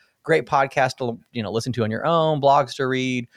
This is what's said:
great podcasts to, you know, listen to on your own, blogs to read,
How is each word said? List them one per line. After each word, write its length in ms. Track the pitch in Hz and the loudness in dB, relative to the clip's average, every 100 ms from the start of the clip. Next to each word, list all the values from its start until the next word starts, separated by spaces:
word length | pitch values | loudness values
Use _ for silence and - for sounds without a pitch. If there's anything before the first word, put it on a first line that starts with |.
| _ _ | _ _
great 220 | - 160 120 | -2 0 2
podcasts 500 | 143 135 - 131 - | 0 0 0 0 0
to, 220 | 123 117 _ | -6 -6 _
you 120 | 120 | -8
know, 80 | 104 | -4
listen 220 | 110 127 | -4 -4
to 100 | 117 | -2
on 80 | 107 | -2
your 140 | 110 151 | -2 0
own, 340 | 165 160 151 | 2 2 2
blogs 360 | 139 139 127 - | 4 4 2 -4
to 120 | 131 | -2
read, 400 | 131 127 127 117 | -2 -2 -4 -6